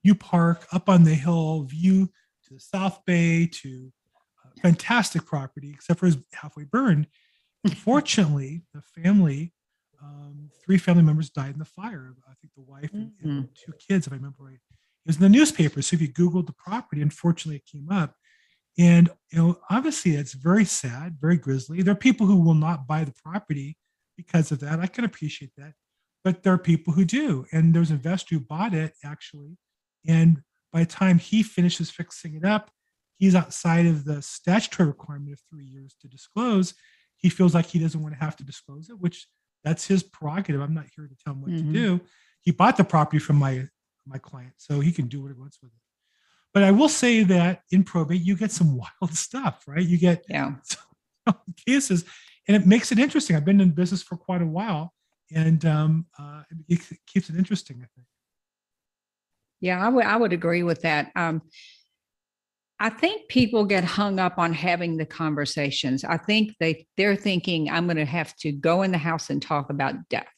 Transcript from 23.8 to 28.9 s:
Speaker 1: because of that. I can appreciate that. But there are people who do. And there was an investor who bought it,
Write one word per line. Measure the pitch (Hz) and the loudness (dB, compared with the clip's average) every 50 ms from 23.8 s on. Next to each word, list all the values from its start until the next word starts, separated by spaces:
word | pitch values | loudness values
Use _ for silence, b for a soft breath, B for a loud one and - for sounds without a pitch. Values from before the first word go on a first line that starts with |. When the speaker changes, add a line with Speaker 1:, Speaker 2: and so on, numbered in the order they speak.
| _ _ _ _ _ _ _ | _ _ _ _ _ _ _
Speaker 1:
because | - 175 _ - 165 156 - | -20 -14 _ -2 -2 0 0
of | 151 127 | -4 -8
that. | 143 143 160 165 | -6 -6 -6 -6
I | 175 | -6
can | 185 - - 240 | -6 -6 -6 -6
appreciate | 202 - - 156 151 - - 143 131 _ | -6 -6 -8 -12 -12 -12 -12 -18 -20 _
that. | - 139 156 151 _ _ _ _ _ _ _ _ _ | -20 -20 -20 -20 _ _ _ _ _ _ _ _ _
But | _ 185 175 180 _ | _ -4 -4 0 _
there | 190 | 0
are | 185 180 | 0 2
people | - 170 165 160 - 180 | 2 2 0 0 0 -2
who | 151 175 190 | 0 0 0
do. | 160 220 269 311 269 156 131 127 _ | 2 0 -2 -2 -2 -2 -4 -6 _
And | - 160 160 165 165 | 0 2 4 4 4
there | 170 | 4
was | 170 156 | 2 0
an | 156 | -2
investor | 143 123 160 185 185 - - 170 | -4 -2 -4 -4 -4 -4 -6 -6
who | 156 | -6
bought | 127 _ 151 165 208 233 180 | -6 _ -6 -6 -4 -4 -2
it, | 156 160 151 | -4 -6 -6